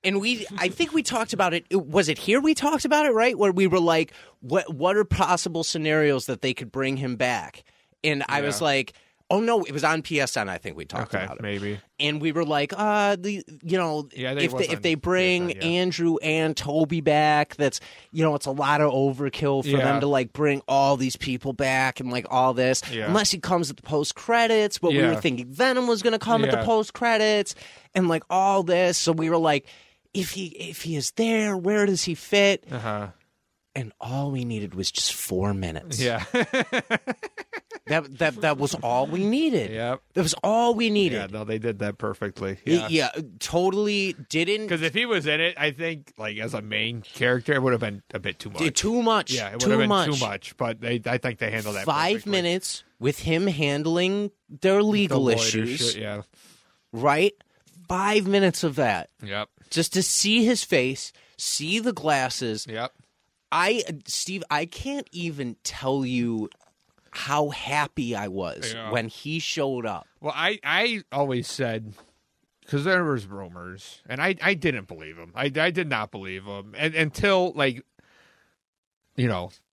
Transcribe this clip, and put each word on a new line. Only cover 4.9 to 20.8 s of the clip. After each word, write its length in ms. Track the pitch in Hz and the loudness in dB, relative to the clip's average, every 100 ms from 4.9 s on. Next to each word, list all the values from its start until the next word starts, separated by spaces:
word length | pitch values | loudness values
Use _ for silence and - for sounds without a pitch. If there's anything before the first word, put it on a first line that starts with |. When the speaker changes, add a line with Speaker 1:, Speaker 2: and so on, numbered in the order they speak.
| 202 | 2
Speaker 1:
are 80 | |
possible 580 | 202 - 175 175 185 165 | 2 2 2 2 0 -4
scenarios 640 | 165 170 156 156 151 131 - | -2 -2 2 4 4 2 -2
that 160 | 120 | -2
they 120 | 131 | -2
could 180 | 127 120 | -4 -6
bring 240 | 131 135 135 | -4 -2 -2
him 180 | 135 | -4
back?" 480 | 117 123 113 73 - _ _ _ _ | -2 0 0 -6 -16 _ _ _ _
And 220 | 156 143 - | -2 -2 -2
I 120 | 143 | 0
was 200 | 143 107 | 0 0
Speaker 2:
Yeah. 40 | |
Speaker 1:
like, 300 | 156 135 131 - _ _ _ | 2 2 0 -10 _ _ _
"Oh 80 | 190 | 0
no, 240 | 226 226 | 4 2
it 80 | 165 | 0
was 120 | 143 | 0
on 180 | 151 160 | 0 0
P 160 | - 147 | 0 -2
S 180 | 135 - | 0 -2
N. 120 | 101 | -4
I 100 | 87 | -6
think 180 | 98 76 | -8 -12
we 80 | |
talked 300 | 73 - - | -10 -8 -4
Speaker 2:
Okay, 100 | 98 | -4
Speaker 1:
about 120 | 92 - | -6 -8
it." 60 | |
Speaker 2:
maybe. 360 | 104 101 101 101 _ - | -6 -6 -6 -8 _ -4
Speaker 1:
And 200 | 143 151 | -2 0
we 120 | 160 | -2
were 120 | 156 | -2
like, 280 | 156 147 143 - | 0 0 0 -2
"Uh, 380 | 214 208 202 202 | 0 2 2 0
the, 280 | 190 202 - 156 | -2 -6 -10 -12
you 160 | 165 185 | -2 0
know, 300 | 170 151 143 | 0 -2 -6
Speaker 2:
Yeah, 220 | - 127 | -6 -4
they 120 | 139 131 | 0 -2
Speaker 1:
if 60 | |
Speaker 2:
was 140 | 131 165 | 0 -2
Speaker 1:
they, 60 | |
if 40 | 170 | 0
Speaker 2:
on 40 | |
Speaker 1:
they 120 | 180 156 | 0 0
bring 500 | 170 185 185 180 175 | 2 2 4 2 0
Speaker 2:
P 80 | - | -2
S 60 | |
N, 60 | 165 | 0
yeah. 60 | 175 | 2
Speaker 1:
Andrew 340 | 185 170 170 160 | 0 2 0 2
and 400 | 156 160 160 156 | 0 2 0 -2
Toby 440 | 147 151 156 165 | -2 0 2 2
back, 540 | 151 151 151 151 147 | 4 4 6 4 2
that's, 240 | - 143 - - - - | 0 0 0 -12 -20 -10
you 140 | 156 | 0
know, 100 | 160 | 2
it's 120 | 143 139 | 2 -2
a 40 | |
lot 300 | 139 139 147 | 0 2 4
of 100 | 151 | 4
overkill 680 | 131 139 131 143 - 143 139 | 4 0 0 -4 -2 0 0
for 60 | 139 | 2
Speaker 2:
Yeah. 140 | 139 | 2
Speaker 1:
them 160 | 131 - | 4 2
to, 80 | 143 | 2
like, 240 | 135 123 | 2 0
bring 300 | - 151 139 - | 0 2 2 2
all 300 | 135 | 4